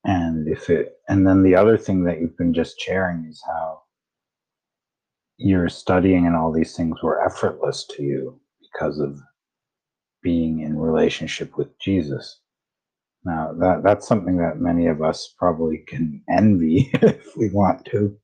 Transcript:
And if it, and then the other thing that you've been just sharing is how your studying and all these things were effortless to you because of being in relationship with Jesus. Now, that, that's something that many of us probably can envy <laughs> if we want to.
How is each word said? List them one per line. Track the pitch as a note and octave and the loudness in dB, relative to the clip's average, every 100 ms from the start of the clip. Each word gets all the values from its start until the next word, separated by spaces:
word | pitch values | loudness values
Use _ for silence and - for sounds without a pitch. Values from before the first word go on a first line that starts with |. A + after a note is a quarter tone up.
And | - F#2 E2 D#2+ D#2 | 0 -2 0 -4 -4
if | D#2 - | -6 -2
it, | D#2+ - - - | -2 -2 -10 -2
and | G2 F#2+ | 2 6
then | F#2+ | 6
the | F#2 | 6
other | F2+ G#2 A2 | 6 6 4
thing | - F#2+ | 2 0
that | F2 E2 | 0 -2
you've | E2 - | -6 -2
been | E2+ | 0
just | E2 - - | 0 -4 -6
sharing | - F#2 F#2 E2+ D#2+ | -4 -2 -2 -4 -10
is | D#2 - | -14 -10
how | E2 D#2+ D#2 _ _ _ _ _ _ _ _ _ _ _ _ _ _ _ _ | -8 -8 -10 _ _ _ _ _ _ _ _ _ _ _ _ _ _ _ _
your | G2 F#2+ E2+ | 2 4 2
studying | - - F#2 F#2+ F2+ F2 | -2 0 2 4 4 4
and | E2+ | 2
all | D#2+ | 0
these | D#2+ D#2+ - | 0 -2 -2
things | E2 D2 | -6 -2
were | D#2+ - | -2 0
effortless | - - E2 - - - - | -2 -2 -4 -2 -6 -6 -12
to | - | -8
you | C#2+ C2+ B1+ - _ _ | -6 -4 -8 -14 _ _
because | _ - D2+ D2 | _ -6 -6 -4
of | C#2+ C#2+ _ _ _ _ _ _ _ _ _ _ | -6 -8 _ _ _ _ _ _ _ _ _ _
being | F2 E2+ D#2+ D#2+ | -2 0 -2 -4
in | D2+ D2+ | -4 -4
relationship | D#2+ D#2+ D#2+ - D#2+ - - - | 0 2 0 -2 -10 -8 -8 -8
with | - _ | -8 _
Jesus. | - F#2+ D2 C2 - - _ _ _ _ _ _ _ _ | -2 -2 -2 -8 -12 -20 _ _ _ _ _ _ _ _
Now, | F#2 E2 D2 E2 | -8 -6 -6 -2
that, | F2+ E2+ | 0 2
that's | F#2 G#2 - | 2 2 0
something | A2+ F2+ F2+ | -2 0 0
that | E2+ D#2 | -2 -2
many | E2+ E2+ E2+ | -2 0 0
of | D2+ | 0
us | D#2 D#2 - _ | -2 -4 -12 _
probably | F2+ D#2+ D#2+ D#2 | -2 0 -4 -4
can | - D2+ D#2+ C#2+ - | -10 -6 -6 -8 -4
envy | E2+ G#2+ F#2+ D#2+ F2 - | 2 4 4 2 2 0
<laughs> | |
if | - A3 - - - | 2 2 0 -12 -4
we | A2 | -2
want | G2 F#2+ - - | 2 0 0 -4
to. | G#2+ G#2 G2+ | -2 -2 -4